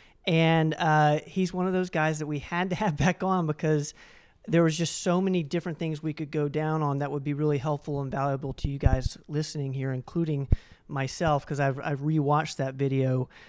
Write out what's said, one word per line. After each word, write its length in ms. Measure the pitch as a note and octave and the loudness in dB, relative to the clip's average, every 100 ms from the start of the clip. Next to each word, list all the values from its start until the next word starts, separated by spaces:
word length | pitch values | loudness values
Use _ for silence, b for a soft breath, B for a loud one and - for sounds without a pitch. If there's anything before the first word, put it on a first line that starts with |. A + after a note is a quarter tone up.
| B B - | B B 0
And, 480 | E3 D#3+ E3 D#3+ | 4 6 4 2
uh, 460 | D#3 E3 D#3 D3+ D3+ | 2 4 6 6 4
he's 300 | E3 - F#3 | -2 -2 -2
one 140 | F#3 F#3 | -2 0
of 40 | |
those 180 | F#3 F3+ | 0 -2
guys 280 | E3 D#3 D3+ | 0 -2 -2
that 80 | D3+ | -4
we 140 | D3 | -6
had 300 | - E3+ F#3+ | -4 -4 -2
to 40 | |
have 220 | F3+ F#3 D3 | 0 -2 2
<laughs> 0 | |
back 260 | D#3+ F3 | 0 0
on 240 | F#3 F#3 D#3+ | 0 0 0
because 480 | D3 D#3+ D#3 C#3+ B B B B B - | -2 0 0 -2 B B B B B 0
there 160 | E3 | 4
was 120 | E3 D#3 | 4 2
just 260 | E3+ - | -2 -2
so 180 | F#3 F3 | 0 2
many 240 | F#3+ F#3 | 2 0
different 340 | C#3+ F3 F3 D3+ | 0 -4 -4 -4
things 240 | E3 D3+ | -4 -4
we 100 | D#3 | -6
could 200 | D3+ D3 | -6 -4
go 160 | D#3 D3 | -2 0
down 340 | D3 D#3 D#3 | 0 0 2
on 160 | D3 C#3 | 2 0
that 140 | C#3+ | -2
would 100 | C#3+ | -4
be 120 | C#3 | -2
really 240 | C#3+ D3+ C#3+ | 0 2 2
helpful 420 | D3 D3 - C#3+ | 0 -4 -2 -4
and 100 | C#3 | -4
valuable 420 | C3 C#3 C3+ C#3 | -2 -2 -2 -4
to 140 | - D3 | -4 -4
you 120 | C#3 | 0
guys 360 | C3+ C3 B2+ - - | 2 2 0 -6 -6
listening 460 | D3 D#3 D3+ C3+ | -4 -4 -4 -6
here, 180 | C3+ C3+ | -4 -4
including 560 | C3 - F3 E3 C#3+ C3+ B B B - | -4 -4 -2 -2 -2 2 B B B -8
myself, 580 | C#3+ C3 - E3+ C#3+ - | -4 -4 -2 2 2 0
'cause 140 | C#3+ | 0
I've, 180 | C#3 C3 | 0 0
I've 220 | C#3+ C#3+ | -4 -2
rewatched 560 | D3 D#3 C#3 D3 D#3 - | 0 2 2 2 0 -4
that 180 | C3+ | -6
video, 540 | C3+ C#3 C3+ C3 B2+ B2+ B | -2 -2 2 2 0 -2 B